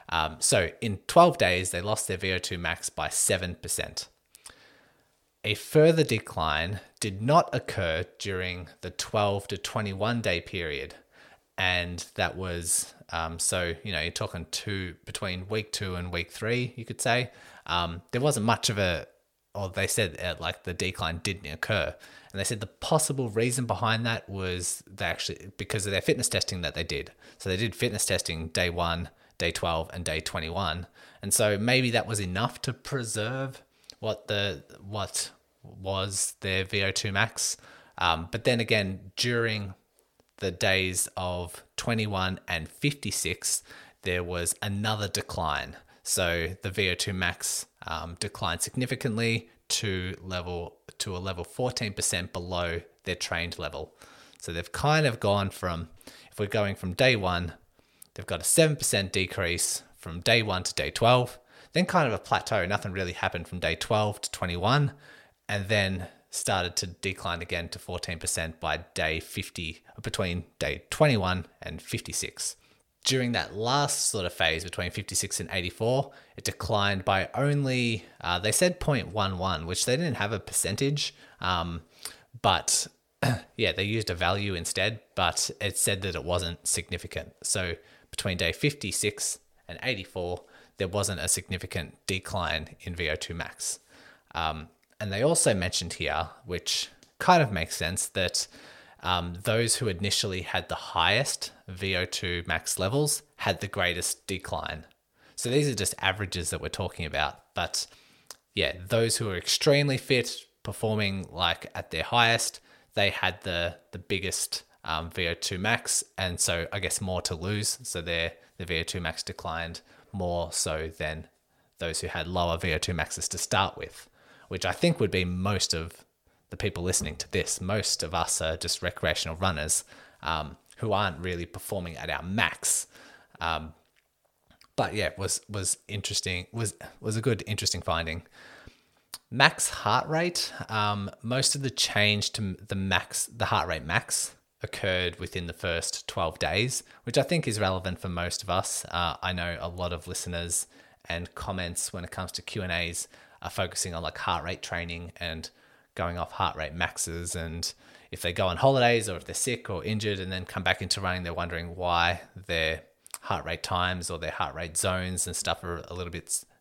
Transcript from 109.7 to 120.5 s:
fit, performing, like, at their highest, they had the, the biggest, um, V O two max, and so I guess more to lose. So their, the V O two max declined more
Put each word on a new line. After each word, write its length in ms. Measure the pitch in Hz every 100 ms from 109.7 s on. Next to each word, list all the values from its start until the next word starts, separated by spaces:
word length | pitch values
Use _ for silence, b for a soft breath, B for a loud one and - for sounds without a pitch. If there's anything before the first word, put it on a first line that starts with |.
| 143 143 131
fit, 480 | - 127 113 - - _
performing, 640 | - 98 110 107 101 98 90
like, 400 | 82 87 85 - -
at 160 | -
their 120 | 80
highest, 580 | 80 120 117 117 - - b b b
they 160 | - 101
had 320 | - 92 90
the, 340 | 98 85 85 - -
the 80 | 90
biggest, 640 | - 98 92 - - - - b -
um, 240 | 80 85
V 180 | 87 85
O 60 |
two 260 | 85 - 92
max, 460 | 104 117 - - - -
and 220 | 95 87
so 280 | - 85 85
I 80 | 101
guess 220 | 92 -
more 200 | 95 90
to 120 | - 85
lose. 440 | 87 104 104 -
So 180 | 127 90
their, 300 | 85 85 113 - B -
the 80 | 82
V 140 | 82
O 40 |
two 180 | 82 95
max 220 | 82 -
declined 580 | - 92 90 80 82 85 B B B
more 400 | 101 90 87 80